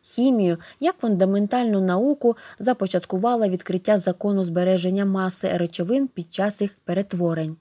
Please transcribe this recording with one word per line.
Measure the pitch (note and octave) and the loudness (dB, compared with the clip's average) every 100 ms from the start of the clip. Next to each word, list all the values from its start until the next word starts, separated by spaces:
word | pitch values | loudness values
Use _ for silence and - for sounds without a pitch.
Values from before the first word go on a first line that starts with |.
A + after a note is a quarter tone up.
Хімію | - - B3+ A#3+ F#3 E3+ - - | -8 0 2 4 2 0 -8 -4
як | D#4+ - | -2 -2
фундаментальну | A#3 F#3+ F#3+ G3+ G3+ B3 A#3+ G3+ | -2 2 2 2 0 0 0 0
науку | F#3 F3+ C4 C#4+ A#3+ A3+ - - | 2 2 2 2 0 -2 -10 -6
започаткувало | G#3 B3 F#3+ F3+ - F#3+ A3+ A#3+ G#3 | -2 -2 0 -2 -2 -2 0 0 0
відкриття | F3+ - F3+ - G#3 | -2 -2 -2 2 2
закону | F3+ F3+ G3+ G3 | 0 -2 0 0
збереження | F3+ E3+ F3+ F#3 F#3 F#3+ | 0 0 2 2 2 0
маси | G3 F#3+ F#3 - F#3 | 0 0 -2 -2 -2
речовин | F3+ E3+ - F3 C4 C4+ | -2 -2 -4 -2 0 -2
під | - E3 | -6 -8
час | - G3+ G#3 | -4 -4 -2
їх | G3+ - | -6 -6
перетворень. | - F3+ G3+ F3+ E3+ D#3+ D#3 D#3+ | -4 -4 -2 -2 0 0 -4 -8